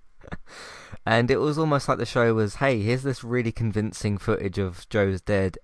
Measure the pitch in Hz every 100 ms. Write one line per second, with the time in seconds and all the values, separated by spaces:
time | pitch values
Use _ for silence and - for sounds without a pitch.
0 | - - - - - - - - - -
1 | - 117 120 123 147 147 160 143 - 127
2 | 117 127 117 113 107 - 139 117 104 127
3 | 135 127 117 123 113 - 110 104 107 -
4 | 107 101 - 110 98 92 95 87 - 110
5 | 98 95 - 101 95 -